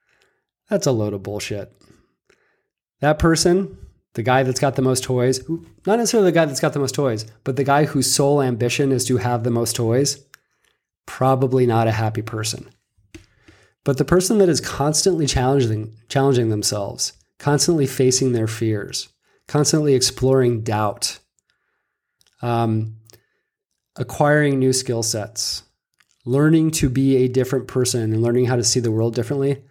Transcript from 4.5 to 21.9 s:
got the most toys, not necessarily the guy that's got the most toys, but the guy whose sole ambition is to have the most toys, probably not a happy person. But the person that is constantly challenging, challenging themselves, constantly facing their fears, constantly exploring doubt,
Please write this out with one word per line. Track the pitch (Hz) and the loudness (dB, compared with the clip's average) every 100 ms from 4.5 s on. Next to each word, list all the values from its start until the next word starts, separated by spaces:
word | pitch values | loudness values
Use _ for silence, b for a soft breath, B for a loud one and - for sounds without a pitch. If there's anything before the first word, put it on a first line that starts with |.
| 127 | 0
got | 139 123 | -2 0
the | |
most | 127 127 | 0 0
toys, | - 127 127 127 - 165 - _ 190 | -2 0 0 -2 -6 -10 -12 _ -2
not | 233 | 0
necessarily | 226 226 185 | 2 2 4
the | |
guy | 160 | 2
that's | 156 135 | 0 0
got | 156 | -2
the | 147 | -2
most | 131 | -4
toys, | - 135 110 110 B | -2 -2 -2 -8 B
but | - 131 | -6 -2
the | |
guy | 139 143 | 2 2
whose | 151 139 127 | 2 0 0
sole | - 139 147 | 2 2 2
ambition | 127 113 - - 139 | 0 0 -2 0 0
is | 127 - | 0 0
to | 127 | -2
have | 120 120 | 0 -2
the | 120 | 0
most | 117 117 - | -2 -2 -2
toys, | 113 123 143 - _ - b b b b _ _ - | 0 0 0 -4 _ -20 b b b b _ _ -14
probably | - 131 131 131 127 120 | -2 0 2 2 2 2
not | 113 113 | 2 0
a | |
happy | 110 110 110 | 0 -2 -4
person. | 110 110 107 - - _ _ _ _ - B B B B B B | -2 -2 -2 -8 -14 _ _ _ _ -20 B B B B B B
But | - 135 | -4 -2
the | |
person | 139 180 180 214 | 2 2 2 4
that | 185 | 4
is | 131 | 2
constantly | - - 143 156 196 165 139 | -4 -2 -2 0 0 0 0
challenging, | 147 127 139 113 107 107 - - | 0 2 2 0 -2 -8 -14 -4
challenging | 139 139 123 113 | 0 2 2 0
themselves, | 104 101 104 98 - - - _ _ | -2 -2 -4 -6 -6 -8 -10 _ _
constantly | 143 147 - 165 135 | 0 0 2 2 0
facing | - 127 - 131 | 2 2 2 0
their | 120 110 | 0 -2
fears, | 110 113 104 - - - _ _ _ - | -2 -2 -4 -6 -10 -12 _ _ _ -4
constantly | 147 147 156 147 | 0 2 2 4
exploring | 127 - - 131 131 123 113 | 2 2 0 2 4 2 0
doubt, | 113 107 107 101 - - _ _ _ _ _ _ _ | -2 -2 -2 -4 -8 -10 _ _ _ _ _ _ _